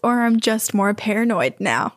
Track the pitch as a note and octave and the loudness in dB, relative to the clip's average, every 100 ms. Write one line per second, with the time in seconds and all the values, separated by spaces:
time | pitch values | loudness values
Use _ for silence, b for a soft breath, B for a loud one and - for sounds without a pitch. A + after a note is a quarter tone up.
0 | A#3 A#3+ A#3 A3+ A3 A3 - G3+ G3+ G#3 | 0 0 2 2 2 0 0 0 0 0
1 | A3 G#3 A#3 G3 C3 - G3 A#2 - | -2 0 0 0 -2 -2 -2 -2 -2